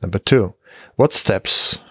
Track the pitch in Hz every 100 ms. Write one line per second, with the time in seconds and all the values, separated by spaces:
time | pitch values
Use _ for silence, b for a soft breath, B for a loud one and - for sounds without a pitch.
0 | 90 95 - 131 92 - B B B B
1 | 147 - - 95 - - - - b